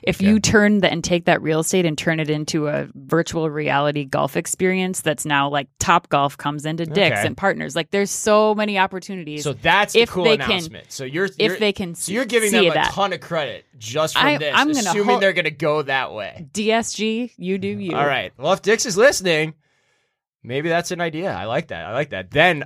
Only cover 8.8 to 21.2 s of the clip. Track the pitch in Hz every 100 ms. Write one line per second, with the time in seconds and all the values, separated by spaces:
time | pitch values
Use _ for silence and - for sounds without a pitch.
8.8 | 190 190 175 190 151 147 147 117 165 185
9.8 | 208 - 233 185 202 220 123 190 160 95
10.8 | - - 131 147 190 - 220 185 214 196
11.8 | 185 165 - 208 254 233 214 220 180 156
12.8 | 147 - 196 175 - 170 139 95 - 131
13.8 | 107 139 156 - - 156 147 147 285 294
14.8 | 202 208 208 247 196 175 160 147 160 151
15.8 | 143 135 120 98 98 - 147 190 214 220
16.8 | 220 - 214 220 247 - 180 190 196 208
17.8 | 190 156 143 131 92 - 139 185 185 220
18.8 | 254 180 262 - 190 156 156 151 _ _
19.8 | _ _ _ _ _ _ 113 131 160 170
20.8 | 170 175 175 156